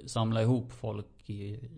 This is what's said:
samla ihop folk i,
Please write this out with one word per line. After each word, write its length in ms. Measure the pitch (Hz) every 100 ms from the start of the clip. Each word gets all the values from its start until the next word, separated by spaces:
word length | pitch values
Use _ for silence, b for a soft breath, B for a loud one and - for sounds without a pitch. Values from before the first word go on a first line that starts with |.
| -
samla 360 | 117 110 113
ihop 300 | 113 127 117
folk 580 | - 113 104 101 - -
i, 300 | 101 101 110 120